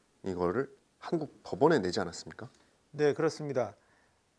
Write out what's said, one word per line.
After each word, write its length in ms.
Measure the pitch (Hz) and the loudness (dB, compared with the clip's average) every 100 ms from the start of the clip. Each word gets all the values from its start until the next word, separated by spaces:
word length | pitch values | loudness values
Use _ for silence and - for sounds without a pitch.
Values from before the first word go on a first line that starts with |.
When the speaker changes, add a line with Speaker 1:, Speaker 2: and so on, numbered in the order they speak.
| _ _ | _ _
Speaker 1:
이거를 480 | 95 87 87 101 139 - _ _ | -6 0 0 0 -2 -8 _ _
한국 440 | - 170 151 - | -4 -4 -4 -12
법원에 360 | - 92 143 156 | -10 2 4 6
내지 200 | 92 - | 2 -2
않았습니까? 500 | 87 82 - 85 123 - _ _ _ | -4 -6 -14 -14 -16 -18 _ _ _
Speaker 2:
네, 220 | 143 147 | 0 2
그렇습니다. 600 | 139 156 - 151 127 107 - _ _ _ _ _ | 2 0 -2 -4 -2 -2 -6 _ _ _ _ _